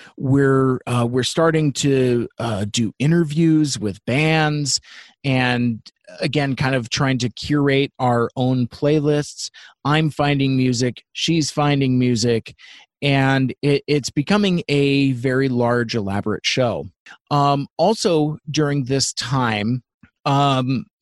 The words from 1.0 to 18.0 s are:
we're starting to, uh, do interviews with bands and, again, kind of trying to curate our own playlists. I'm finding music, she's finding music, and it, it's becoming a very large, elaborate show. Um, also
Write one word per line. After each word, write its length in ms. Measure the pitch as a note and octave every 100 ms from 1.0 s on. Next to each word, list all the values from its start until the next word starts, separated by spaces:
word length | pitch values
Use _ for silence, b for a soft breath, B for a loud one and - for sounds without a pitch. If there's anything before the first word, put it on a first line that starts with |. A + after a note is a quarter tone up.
| A#2+
we're 120 | B2+
starting 500 | A#2+ - E3 D#3+ D3+
to, 540 | - D3 C3+ B2+ A#2+ G#2+ -
uh, 260 | A#2 G#2 G#2
do 240 | A#2+ A2 -
interviews 800 | D3 E3+ D#3+ D3 E3 D#3 D3 B2
with 240 | G#2 - -
bands 760 | B2+ D#3 D#3+ D3+ D3+ C#3 - B B B B
and, 600 | C#3 B2+ B2 A#2+ A#2+ A2 - _ - F2+
again, 360 | B2+ D3 C#3 B2+
kind 180 | C3+
of 140 | C3+ A2+
trying 300 | - C#3 C3
to 100 | A#2+
curate 640 | - - D3 C#3 C3+ C#3 -
our 320 | B2 A#2+ A#2 -
own 300 | B2+ C3 A#2+
playlists. 840 | - C#3+ D#3 D3 D3 D3 - - B B B
I'm 240 | C#3 D3+ D#3+
finding 480 | - C#3+ C#3+ C3+ C3
music, 460 | B2+ A#2+ B2+ - _
she's 380 | - - E3 C#3+
finding 480 | - D3 C#3+ C3+ B2+
music, 560 | B2 A#2+ A#2+ A2+ - - B B B _
and 500 | C#3+ C#3 C3+ C3+ C3 -
it, 220 | C#3+ C#3+ -
it's 240 | D3 B2
becoming 520 | - C#3 G3+ G3+ F3 -
a 440 | C#3+ C#3 C#3 C#3
very 380 | B2 C3 B2+ C3+
large, 440 | A#2+ A#2+ A#2+ A2+
elaborate 520 | A#2 G2 G2 G#2+ G2+ -
show. 420 | - B2 E2+ C#2+ - B B _
Um, 360 | D3 C#3+ C#3+ C#3 -
also 600 | F3 A3+